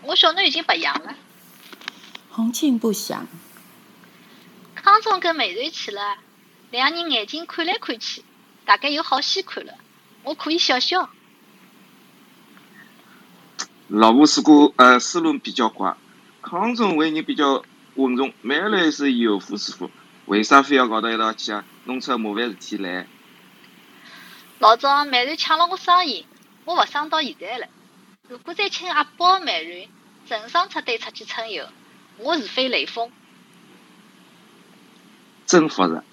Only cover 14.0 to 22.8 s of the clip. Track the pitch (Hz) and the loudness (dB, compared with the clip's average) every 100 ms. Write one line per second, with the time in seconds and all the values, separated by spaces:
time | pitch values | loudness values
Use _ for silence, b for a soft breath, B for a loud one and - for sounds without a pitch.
14 | 110 120 151 - 156 151 147 - 127 123 | 6 8 6 6 8 8 8 8 8 8
15 | - 175 160 147 - 98 113 - 95 - | 2 -2 -2 -2 -6 -2 -2 0 -4 -4
16 | - - - - - 175 226 240 208 160 | -14 -20 -20 -20 -10 -4 -4 0 0 2
17 | 160 156 151 143 143 135 - - - - | 0 -2 -4 0 0 0 -4 -20 -14 -2
18 | 135 123 135 - 110 147 202 208 160 143 | 0 0 -4 -6 -4 -4 0 2 0 0
19 | 143 120 117 101 - 104 - - 87 - | 0 2 2 0 -4 -10 -10 -10 -14 -14
20 | b - - 101 110 139 135 139 123 110 | b -20 -2 -2 6 6 6 2 2 0
21 | 113 113 110 110 - 107 - - - 127 | -2 -2 -2 -4 -8 -8 -10 -20 -10 -10
22 | 120 123 107 104 120 92 - 98 | -4 -4 -4 -4 -6 -8 -12 -8